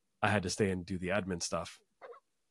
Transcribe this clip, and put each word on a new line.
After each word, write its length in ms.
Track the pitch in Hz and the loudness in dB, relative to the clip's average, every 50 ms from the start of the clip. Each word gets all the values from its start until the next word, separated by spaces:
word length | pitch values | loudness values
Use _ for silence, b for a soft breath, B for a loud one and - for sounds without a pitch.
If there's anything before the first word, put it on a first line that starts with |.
| _ _ _ _ | _ _ _ _
I 80 | - 104 | 2 4
had 140 | 104 101 87 | 4 4 2
to 80 | 90 | 2
stay 200 | - - 110 95 | 0 2 2 2
and 140 | 92 92 87 | 2 0 -2
do 140 | 90 95 85 | -4 -4 -4
the 100 | 90 87 | -2 0
admin 340 | 95 104 92 95 90 85 - | 0 0 0 -2 -2 -4 -2
stuff 360 | - - 82 85 - - - _ _ _ _ - - - - _ _ _ _ _ _ | -2 -2 -4 -4 -6 -10 -18 _ _ _ _ -18 -18 -18 -20 _ _ _ _ _ _